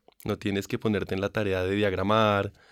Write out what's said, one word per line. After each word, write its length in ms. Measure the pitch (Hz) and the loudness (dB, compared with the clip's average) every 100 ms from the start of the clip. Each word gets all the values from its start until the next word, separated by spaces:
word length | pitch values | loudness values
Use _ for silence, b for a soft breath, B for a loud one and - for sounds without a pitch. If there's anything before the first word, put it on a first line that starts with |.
| _ _ | _ _
No 120 | - 101 | -6 -4
tienes 300 | 104 98 - | -2 -2 -2
que 100 | 117 | -4
ponerte 360 | 117 101 92 | 0 -2 -2
en 60 | 95 | -4
la 100 | 101 | -4
tarea 320 | 113 101 95 | -2 -2 0
de 100 | 92 | 0
diagramar, 800 | 101 104 92 98 107 107 101 101 - b | 2 2 0 2 4 4 2 0 -6 b